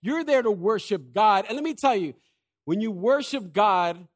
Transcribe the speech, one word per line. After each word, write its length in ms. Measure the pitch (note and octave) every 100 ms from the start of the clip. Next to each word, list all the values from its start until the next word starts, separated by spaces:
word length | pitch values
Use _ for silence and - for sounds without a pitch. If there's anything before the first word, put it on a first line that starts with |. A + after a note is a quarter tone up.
You're 220 | F3+ D#4
there 180 | D#4 C#4
to 80 | A#3
worship 640 | G3+ F3+ A3 - F#3+ B2+
God. 300 | B2 G#3+ G3 G3
And 60 |
let 80 | A#3+
me 120 | D#4
tell 200 | D#4 C4+
you, 200 | A3+ E3 - _ _ _ _
when 160 | - F3
you 100 | A3
worship 600 | F#3+ G3+ C#4 C#4 C#4 F#3+
God 560 | D#3 G#3 F#3 F3 F3 F3